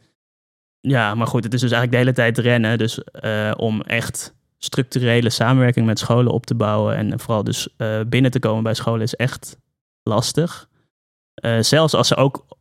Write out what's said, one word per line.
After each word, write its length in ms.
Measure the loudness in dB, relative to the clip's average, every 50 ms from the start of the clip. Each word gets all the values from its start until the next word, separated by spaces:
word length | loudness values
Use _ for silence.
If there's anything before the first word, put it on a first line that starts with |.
| _ _ _ _ _ _ _ _ _ _ _ _ _ _ _ _
Ja, 360 | _ 0 0 2 2 0 0
maar 120 | 0 -2 0
goed, 160 | 0 -2 -2
het 100 | -2 -2
is 80 | 0
dus 100 | 0 2
eigenlijk 200 | 2 2 2 2
de 60 | 2 2 2 2
hele 220 | 2 2 2 2 2
tijd 120 | 0 2
rennen. 320 | 2 2 2 2 2 0 0
Dus, 260 | 0 -2 -4 -6 -12
eh, 480 | -14 _ -10 -6 -4 -2 -2 -2 -2 -2 -2
om 240 | -2 -2 -2 -2
echt 520 | -4 -2 -2 -2 -2 -4 -8 -10 -12 -14 _ _ _ _ _ _
structurele 720 | -12 -6 -4 -4 -4 -2 -2 -2 2 2 2 4 2 2
samenwerking 560 | 0 2 2 2 4 4 4 4 4 2 2
met 140 | 2 0 -2
scholen 320 | 0 0 2 2 4 2
op 140 | 2 -2 -2
te 100 | -2 -2
bouwen 400 | -2 0 0 0 0 0 0 -2
en 240 | -2 -2 -4 -4 -6
vooral 240 | -4 -2 -2 -2 -2
dus, 240 | -2 -4 -4 -6 -10 _ _
eh, 220 | -6 -4 -4 -4 -4 0
binnen 240 | 2 2 2 2
te 80 | 2 0
komen 240 | 0 0 0 0 0
bij 100 | -2 -2
scholen 280 | -2 -2 -2 -2 -2
is 140 | -2 -4 -4
echt 420 | -2 -4 -4 -4 -6 -14 -18 -20 _ _ _ _ _ _ _ _ _ _
lastig. 640 | 0 0 0 0 0 0 0 -2 -2 -4 -10 -18 _ _ _ _ _ _ _ _ _ _ _ _ _ _
Eh, 240 | -6 -2 0 2 2
zelfs 340 | 2 2 4 2 2 2 2
als 140 | 2 2 2
ze 80 | 2
ook 300 | 2 2 0 0 -4 -16 _ -20 _